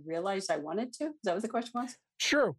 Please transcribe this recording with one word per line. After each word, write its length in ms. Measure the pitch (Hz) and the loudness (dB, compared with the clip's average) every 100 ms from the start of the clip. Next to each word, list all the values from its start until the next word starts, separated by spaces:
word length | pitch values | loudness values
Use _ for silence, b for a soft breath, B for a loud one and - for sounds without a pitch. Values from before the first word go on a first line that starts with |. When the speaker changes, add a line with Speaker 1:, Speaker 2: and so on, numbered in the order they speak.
Speaker 1:
realized 440 | 156 165 190 196 190 | -4 -2 0 0 0
I 60 | 151 | -2
wanted 360 | 151 185 247 | -2 -2 -4
to? 120 | - 302 | -4 -6
Is 60 | 302 | -2
that 100 | 190 | 0
what 80 | 180 | 0
the 60 | 226 | 0
question 240 | 240 - | -2 -2
was? 220 | 240 247 - _ - | -4 -6 -8 _ -4
Speaker 2:
Sure. 360 | - 294 214 | 2 4 4